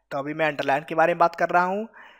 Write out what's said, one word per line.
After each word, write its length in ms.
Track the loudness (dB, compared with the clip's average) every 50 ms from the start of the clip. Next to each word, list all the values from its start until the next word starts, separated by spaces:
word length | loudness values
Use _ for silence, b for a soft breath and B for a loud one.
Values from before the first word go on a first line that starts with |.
| _ -10
तो 80 | -8 -8
अभी 160 | -6 -6 -4
मैं 120 | -2 -2
अंडरलाइन 380 | -2 -2 -2 -2 0 0 -2 -2 -4
के 60 | 2
बारे 200 | 2 2 4 4
में 40 | 4
बात 180 | 2 2 2
कर 120 | 0 -2 2
रहा 160 | 2 2 2
हूँ 240 | 2 -2 -4 -6 -8 B B B B B